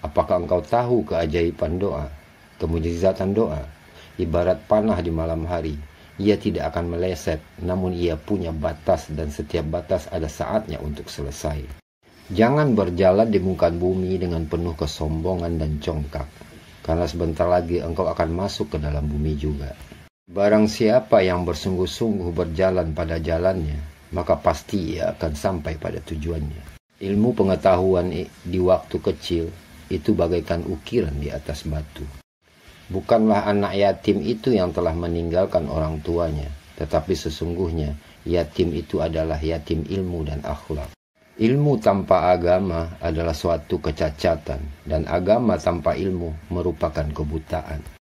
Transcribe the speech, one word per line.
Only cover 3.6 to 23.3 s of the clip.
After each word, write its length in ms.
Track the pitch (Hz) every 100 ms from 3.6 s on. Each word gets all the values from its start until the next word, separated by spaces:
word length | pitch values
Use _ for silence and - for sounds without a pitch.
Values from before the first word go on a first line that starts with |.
| 67 - - - - -
Ibarat 480 | 85 85 87 90
panah 320 | - 107 107 92
di 80 | 85
malam 320 | 82 82 82
hari, 320 | 80 87 80 76 76 - - -
ia 240 | 98 101
tidak 320 | 107 85 76
akan 240 | 87 87 87
meleset, 480 | 92 90 - 78 - -
namun 320 | 87 92 92
ia 240 | 87 87 78
punya 400 | - 101 85 80
batas 560 | 78 76 - 80 -
dan 160 | 76 78
setiap 400 | 73 78 85 78
batas 400 | 85 - 92 -
ada 240 | 90 78
saatnya 480 | - 71 110 - 78
untuk 320 | 76 73 73
selesai. 480 | - 69 69 78 73 67 - _ _ _ - -
Jangan 400 | 95 117 143 151
berjalan 560 | 110 90 87 95 98 113
di 80 | 101
muka 320 | 90 85 87
bumi 480 | 85 90 92 92 92
dengan 320 | 90 82 78
penuh 240 | 82 85 80
kesombongan 840 | 78 - 78 80 85 92 85 85
dan 160 | 78 73
congkak, 480 | - 78 73 76 71 - - - - -
karena 240 | - 82 85
sebentar 400 | 85 82 78 87
lagi 320 | 90 82 87
engkau 260 | 82 82 87
akan 240 | 85 82
masuk 460 | 85 98 - - 82
ke 20 |
dalam 300 | 76 73 73
bumi 260 | 73 78
juga. 380 | 73 76 71 69 - - - - _ _
Barang 400 | 90 101 107 107
siapa 560 | - 110 123 - 107
yang 240 | 92 87 87
bersungguh-sungguh 840 | 80 101 92 90 - 117 101 87
berjalan 640 | 85 85 80 92 92 82
pada 260 | 78 82 82
jalannya, 580 | 80